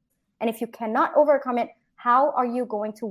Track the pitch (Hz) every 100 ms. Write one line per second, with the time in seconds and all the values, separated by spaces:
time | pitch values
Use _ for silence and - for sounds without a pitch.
0 | _ _ _ - 220 226 233 - 226 240
1 | 330 - 302 277 262 240 233 _ _ _
2 | 240 247 285 - 247 247 247 214 214 214
3 | 220